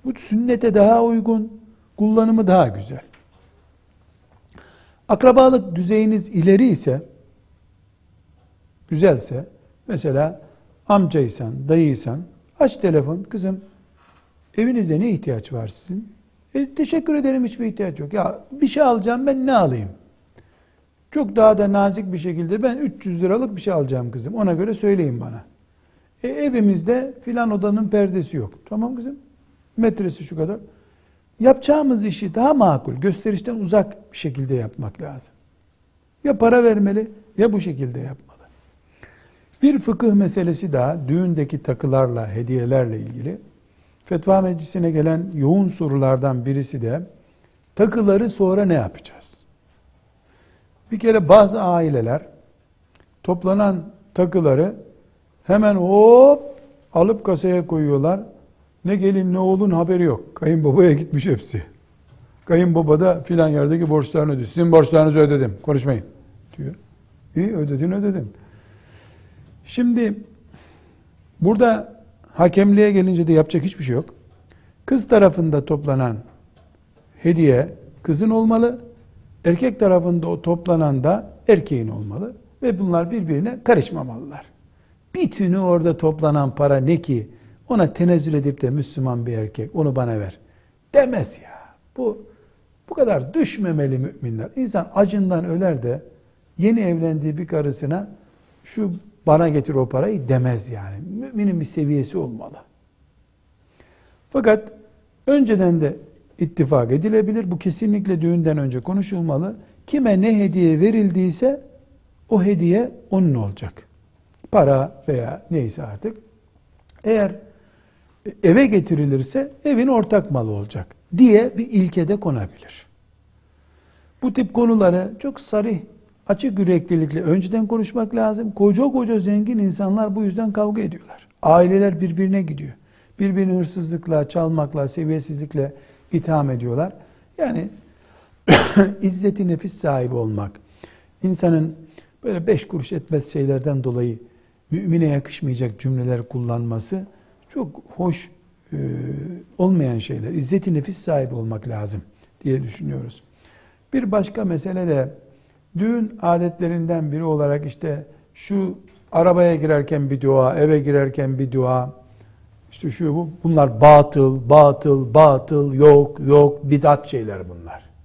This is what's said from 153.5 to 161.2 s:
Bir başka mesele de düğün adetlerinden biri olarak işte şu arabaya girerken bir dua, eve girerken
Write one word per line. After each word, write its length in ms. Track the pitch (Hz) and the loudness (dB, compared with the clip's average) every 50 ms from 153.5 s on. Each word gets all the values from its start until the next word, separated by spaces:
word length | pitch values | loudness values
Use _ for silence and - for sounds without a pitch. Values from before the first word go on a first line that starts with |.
| _ _ _ _ _ _ _ _ - | _ _ _ _ _ _ _ _ -6
Bir 180 | 269 247 196 | -4 -2 0
başka 340 | 208 208 196 202 - 226 214 | -2 -2 -2 -2 -6 -6 -4
mesele 420 | 185 170 151 - 196 185 185 180 | -4 -4 -4 -6 -6 -6 -4 -2
de 260 | 170 147 135 131 143 - - _ _ _ _ _ _ _ _ _ _ _ | -2 0 -2 -2 -4 -8 -18 _ _ _ _ _ _ _ _ _ _ _
düğün 420 | 170 202 226 240 240 220 214 - - | -4 -2 -2 -2 -2 -4 -6 -8 -4
adetlerinden 880 | - 170 170 170 175 175 170 - 180 165 175 170 165 165 175 165 156 147 | -2 0 0 0 0 -4 -4 -4 -4 -4 -2 -4 -4 -4 -4 -4 -4 -4
biri 120 | 143 156 165 | -6 -4 -2
olarak 420 | 160 156 147 147 143 143 147 147 | -2 -2 0 0 -2 -2 -4 -6
işte 400 | 147 - - - 160 143 151 147 - - _ _ _ _ | -10 -12 -10 -8 -8 -8 -8 -12 -18 -20 _ _ _ _
şu 440 | - - - 202 196 190 180 - - - - _ _ _ _ | -20 -10 -4 -4 -2 -2 -4 -8 -12 -18 -20 _ _ _ _
arabaya 440 | - 165 170 180 175 175 175 170 170 | 0 4 4 4 6 6 4 4 2
girerken 540 | 151 151 156 156 147 139 143 160 143 143 135 | 2 0 0 2 0 0 -2 -2 -2 -2 -2
bir 120 | 139 131 | -4 -2
dua, 380 | 131 135 135 135 131 127 - 147 | 0 2 4 4 4 2 2 2
eve 200 | 147 151 156 147 | 2 4 4 2
girerken 600 | 135 147 143 143 139 135 - - | 2 2 2 2 2 0 -2 -4